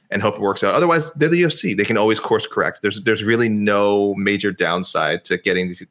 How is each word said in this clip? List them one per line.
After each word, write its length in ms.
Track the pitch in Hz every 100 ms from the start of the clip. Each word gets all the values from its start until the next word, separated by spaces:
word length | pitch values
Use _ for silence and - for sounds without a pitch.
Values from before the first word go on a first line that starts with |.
| _
and 100 | 101
hope 140 | 107 104
it 60 |
works 220 | 101 98
out. 120 | 101 104
Otherwise, 360 | 170 165 156
they're 140 | - 151
the 120 | 175
U 80 | 170
F 40 |
C. 220 | - 185
They 100 | 101
can 140 | 104 113
always 220 | 110 110
course 260 | - 110 -
correct. 380 | - 78 -
There's, 180 | 104 101
there's 220 | 101 107
really 260 | 104 113 117
no 640 | 107 104 104 101 101 101
major 380 | 98 98 101 101
downside 760 | 92 85 92 - - 78 85 -
to 140 | 90
getting 280 | - 92 90
these, 160 | 87 98